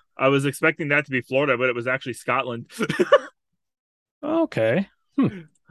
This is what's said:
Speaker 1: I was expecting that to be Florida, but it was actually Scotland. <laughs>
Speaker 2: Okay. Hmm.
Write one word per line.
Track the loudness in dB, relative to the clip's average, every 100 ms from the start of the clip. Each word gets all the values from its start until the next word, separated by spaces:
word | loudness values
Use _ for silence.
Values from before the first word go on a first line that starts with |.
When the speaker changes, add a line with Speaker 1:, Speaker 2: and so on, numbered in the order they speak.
| _ -2
Speaker 1:
I | 2
was | 2 0
expecting | 0 -2 0 0
that | -2 0
to |
be | -4
Florida, | -2 0 2 2
but | 0
it | 0
was | -2
actually | -4 -4
Scotland. | -8 -2 -2 -2 -8 -10 -6
<laughs> | -2 -2 4 4 4 -18 _ _ _ _ _ _ _ _
Speaker 2:
Okay. | -4 -2 0 0 2 2 -2 _ _ -2
Hmm. | 0 -2 -14 _ -20